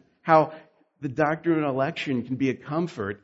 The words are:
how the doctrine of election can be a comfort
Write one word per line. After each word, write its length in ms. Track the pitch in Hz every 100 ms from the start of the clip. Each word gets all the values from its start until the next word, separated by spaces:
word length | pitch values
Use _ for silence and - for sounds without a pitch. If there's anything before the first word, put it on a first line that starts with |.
| - _
how 320 | - 160 147 - - _ _ _
the 80 | 143
doctrine 540 | 117 151 160 165 160
of 60 | 147
election 540 | 127 139 175 147 123
can 120 | 113 127
be 140 | 135
a 40 | 113
comfort 640 | - 151 175 - 98 104